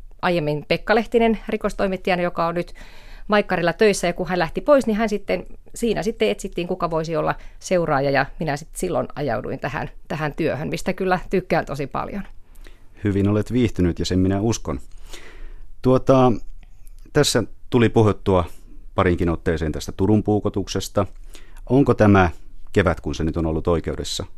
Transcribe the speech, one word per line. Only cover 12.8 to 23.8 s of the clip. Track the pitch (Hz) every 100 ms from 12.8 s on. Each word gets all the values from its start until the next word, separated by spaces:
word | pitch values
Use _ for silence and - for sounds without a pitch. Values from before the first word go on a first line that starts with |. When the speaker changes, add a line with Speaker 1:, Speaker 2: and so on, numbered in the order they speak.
| - -
Speaker 2:
Hyvin | 107 98 98
olet | 104 101
viihtynyt, | 120 113 - 90 80
ja | 85
sen | 92
minä | 92 98
uskon. | 113 107 - 69 - - - - - - - - - -
Tuota, | 127 127 - 135 127 107 - - - - - - -
tässä | - - 127 104 - -
tuli | 127 110
puhuttua | 120 107 95 - 92 87 - - - - -
parinkin | 92 85 87
otteeseen | 82 - 82 80
tästä | 71 -
Turun | - 95 107
puukotuksesta. | 101 107 101 98 92 98 - - 98 - - - - - -
Onko | 127 131
tämä | 117 107 98 90 - - - -
kevät, | - 90 82
kun | 80 71
se |
nyt | 80 78
on | 80
ollut | 80 76
oikeudessa, | 82